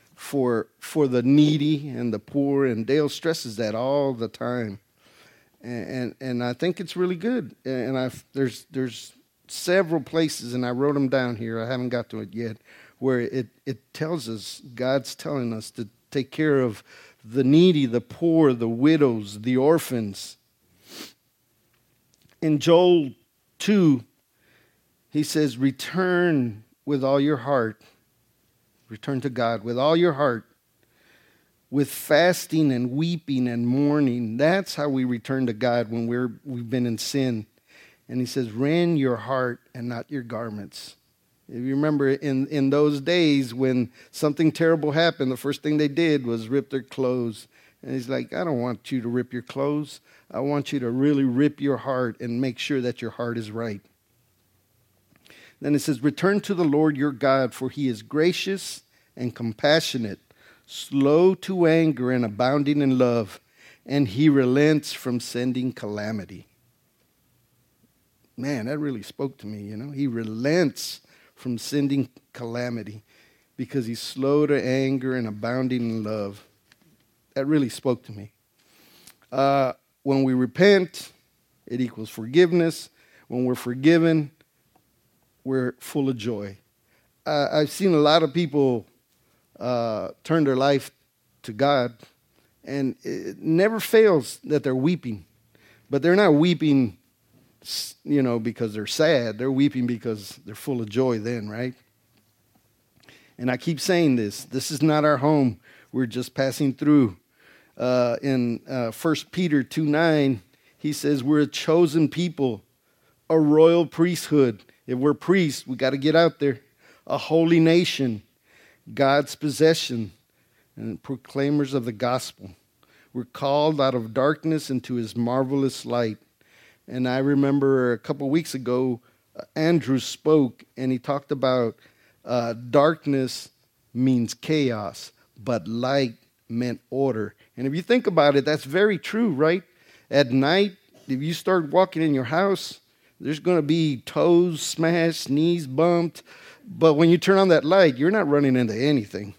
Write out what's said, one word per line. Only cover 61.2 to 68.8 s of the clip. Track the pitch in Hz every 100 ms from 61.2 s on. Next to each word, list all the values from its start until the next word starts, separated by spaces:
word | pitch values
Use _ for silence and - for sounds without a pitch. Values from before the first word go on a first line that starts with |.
| 185
to | 190 - 185 170
anger | 165 160 123 127
and | 127
abounding | 117 104 123 147 143 147
in | 139 127
love, | 123 117 101 - _ _ - _
and | - 143 131
he | 104 156
relents | 139 127 131 151 151 143
from | - 127 123
sending | - 123 127 123 127
calamity." | 113 110 104 104 110 87 90 - _ _ _ _ _ _ _ _ _ _ _ _ _ _ _ _ _ _
Man, | - 135 135
that | 110
really | 147